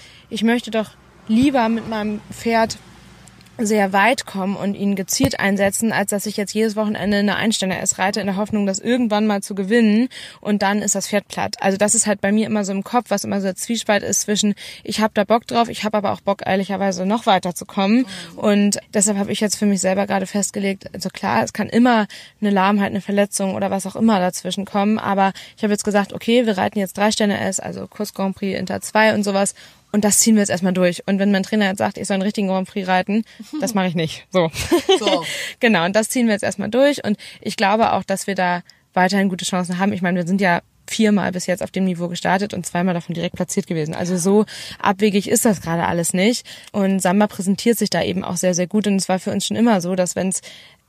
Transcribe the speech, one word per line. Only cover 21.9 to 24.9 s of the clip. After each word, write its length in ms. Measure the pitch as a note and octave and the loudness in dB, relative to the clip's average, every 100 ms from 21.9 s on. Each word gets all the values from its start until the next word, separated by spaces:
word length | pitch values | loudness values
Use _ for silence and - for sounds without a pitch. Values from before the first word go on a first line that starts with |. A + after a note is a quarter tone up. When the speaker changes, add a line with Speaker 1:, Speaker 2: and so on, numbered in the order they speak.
| A3+ G3+ - - - | 4 0 -6 -20 -4
Speaker 1:
eine 80 | G#3 | 0
Lahmheit, 380 | G3 F#3+ G#3 G3 | 2 2 2 0
eine 80 | G3+ | -2
Verletzung 560 | - G3+ G3+ - G3 G#3 | 0 0 0 0 -2 -2
oder 160 | G3 | -2
was 140 | G3 F#3+ | -4 -6
auch 100 | G#3+ | 0
immer 240 | A3+ G3 | 2 4
dazwischen 460 | F3+ - F#3 F#3 G3 | 2 -2 -6 -6 -4
kommen, 340 | G#3 G3+ | 0 2